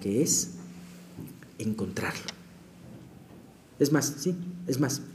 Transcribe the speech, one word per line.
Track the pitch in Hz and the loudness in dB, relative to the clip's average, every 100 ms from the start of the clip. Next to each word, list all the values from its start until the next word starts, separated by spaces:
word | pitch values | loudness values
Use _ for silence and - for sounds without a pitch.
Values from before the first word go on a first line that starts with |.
que | 101 107 | 2 4
es | 170 - - - - - - - - - - - - - | 6 4 2 -6 -12 -14 -14 -16 -16 -12 -12 -12 -16 -4
encontrarlo. | 110 104 92 - 90 - - - - - - - - - - - - - - - - - | 0 0 0 0 -2 -4 -6 -10 -16 -20 -20 -18 -16 -16 -16 -18 -18 -18 -18 -20 -20 4
Es | 139 | 6
más, | 147 131 - | 6 4 0
sí, | 185 175 - - - | 0 0 -4 -6 -2
es | 127 | 2
más, | 139 - - | 2 2 -6